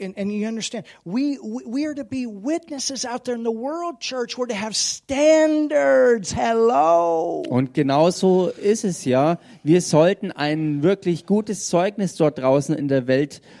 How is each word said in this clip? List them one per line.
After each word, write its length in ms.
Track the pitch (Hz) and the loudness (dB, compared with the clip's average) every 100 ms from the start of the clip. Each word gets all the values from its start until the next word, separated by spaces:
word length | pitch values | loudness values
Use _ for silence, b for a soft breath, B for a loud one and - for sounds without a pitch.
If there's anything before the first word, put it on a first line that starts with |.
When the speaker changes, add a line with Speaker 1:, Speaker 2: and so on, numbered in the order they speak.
Speaker 1:
and, 140 | 190 196 | -12 -8
and 160 | 202 | -6
you 160 | 208 214 | -4 -6
understand, 380 | 226 - 226 B B | -6 -8 -10 B B
we, 320 | 165 226 285 269 | -8 -4 -4 -4
we, 200 | 220 240 254 | -8 -10 -8
we 200 | 254 302 | -6 -6
are 80 | |
to 80 | 285 | -6
be 220 | 233 262 240 | -8 -8 -8
witnesses 800 | 202 226 330 330 277 - 254 | -8 -6 -6 -6 -8 -8 -6
out 200 | 247 240 247 | -8 -8 -6
there 100 | 240 | -4
in 80 | |
the 60 | 233 | -4
world, 500 | 226 262 330 349 262 | -4 -6 -6 -8 -8
church. 380 | - 254 240 - | -10 -6 -6 -6
We're 100 | 247 | -6
to 60 | 208 | -6
have 140 | 220 | -6
standards. 1600 | - - - - 269 302 311 311 302 302 294 277 269 254 233 - | -4 -6 -6 -6 2 4 6 4 2 0 2 4 6 6 2 0
Hello. 1080 | - 240 226 226 247 160 170 - 165 170 160 - | -4 0 2 4 4 4 4 2 0 -2 -4 -2
Speaker 2:
Und 280 | 123 131 | -2 0
genauso 760 | - 139 139 170 180 190 185 175 | 0 2 4 4 4 2 4 2
ist 360 | - 202 226 | -2 0 0
es 200 | 202 165 | -2 -4
ja. 340 | 135 127 151 170 B B | 0 2 2 0 B B
Wir 200 | 143 175 | 2 2
sollten 500 | 170 151 170 202 190 | 4 4 4 2 -6
ein 500 | - 147 156 156 147 | -6 -4 -2 -2 0
wirklich 440 | 165 196 180 165 - | 0 0 -2 -4 0
gutes 400 | 208 214 202 - | 0 0 -6 -2
Zeugnis 460 | 170 190 208 185 - | 0 0 -2 -6 0
dort 220 | 151 139 | 0 2
draußen 360 | 131 139 143 | 2 2 0
in 140 | 156 139 | -4 0
der 180 | 135 123 | 0 2
Welt, 360 | 131 143 - B B | 0 0 -8 B B